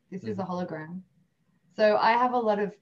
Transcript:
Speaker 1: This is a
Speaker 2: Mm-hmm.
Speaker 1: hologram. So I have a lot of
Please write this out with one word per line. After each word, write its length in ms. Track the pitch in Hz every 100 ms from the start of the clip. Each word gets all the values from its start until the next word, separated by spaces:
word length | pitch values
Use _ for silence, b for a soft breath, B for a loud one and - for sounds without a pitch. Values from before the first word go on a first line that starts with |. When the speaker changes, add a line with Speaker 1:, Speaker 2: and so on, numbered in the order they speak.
| _
Speaker 1:
This 140 | 190
is 140 | 220 196
a 40 |
Speaker 2:
Mm-hmm. 100 | 185
Speaker 1:
hologram. 480 | 180 180 156 156 185 - _ _ _ _ _ _
So 220 | - 214 208
I 120 | 208
have 200 | 240 247
a 60 | 247
lot 200 | 220 208
of 160 | 202 -